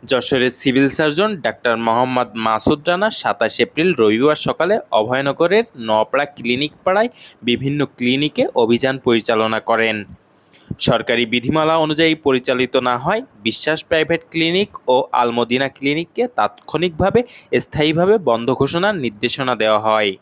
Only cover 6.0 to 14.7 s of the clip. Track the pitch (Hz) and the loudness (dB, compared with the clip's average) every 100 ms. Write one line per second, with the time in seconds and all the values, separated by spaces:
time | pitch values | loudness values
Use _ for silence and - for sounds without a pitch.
6 | 110 135 143 - 117 123 147 - - 190 | 2 0 -2 -4 -4 -2 -4 -4 -2 0
7 | 233 - - _ 113 120 135 143 139 _ | 0 -4 -20 _ -2 -2 -2 -2 -4 _
8 | 123 131 147 151 262 - 113 120 131 135 | -2 0 -2 -2 -2 2 2 2 0 -2
9 | 131 117 107 113 110 113 - 113 113 110 | 0 0 2 0 0 -2 -2 0 2 -2
10 | 104 - _ _ _ - _ - - 117 | -8 -18 _ _ _ -20 _ -6 0 0
11 | 110 120 117 120 120 156 156 160 156 151 | 0 0 0 -2 -2 0 2 2 0 0
12 | 165 156 143 131 123 127 127 131 123 123 | 0 0 0 0 0 -2 0 0 0 -2
13 | 135 220 269 _ 104 - - 156 - 165 | -2 -4 -6 _ -6 -4 -4 -4 -2 0
14 | 151 165 - 165 165 180 202 | 0 -2 -4 -4 -2 0 -4